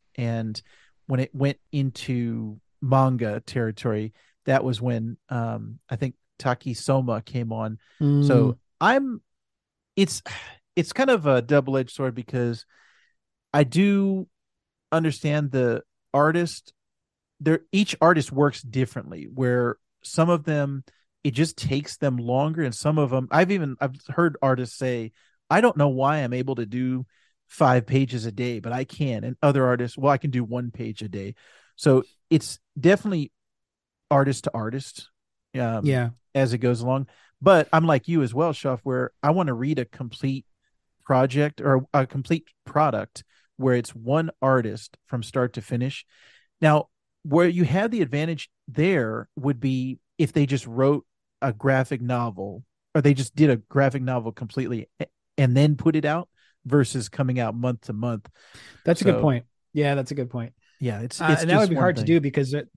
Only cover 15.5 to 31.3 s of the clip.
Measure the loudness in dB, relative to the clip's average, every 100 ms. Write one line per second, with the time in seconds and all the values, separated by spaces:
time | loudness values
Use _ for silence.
15.5 | 0 0 0 -6 _ _ 2 2 2 -2
16.5 | -6 -20 _ _ _ _ _ _ -4 0
17.5 | 0 0 -2 0 2 4 4 2 2 0
18.5 | 0 -6 -4 -4 -4 -12 -14 -12 -4 0
19.5 | 2 0 -4 _ _ -6 0 2 2 0
20.5 | -2 -2 -4 -12 _ _ _ -4 0 -2
21.5 | -2 -4 -4 -4 -4 -2 -2 -2 0 0
22.5 | -2 -4 -2 -2 0 2 0 0 2 2
23.5 | 2 -4 -4 -6 -6 -8 0 0 2 0
24.5 | 0 -2 -6 -4 -4 -6 -14 _ _ 0
25.5 | 4 4 4 2 2 0 0 -2 -2 -4
26.5 | -4 -6 -4 -4 -4 -8 _ _ _ _
27.5 | 2 4 4 2 0 0 -2 -6 -6 -6
28.5 | -6 -6 -6 -6 -6 -4 -4 -6 0 2
29.5 | 4 4 2 -2 -2 0 2 0 -2 -4
30.5 | -6 -8 -10 -12 -10 -10 -10 -12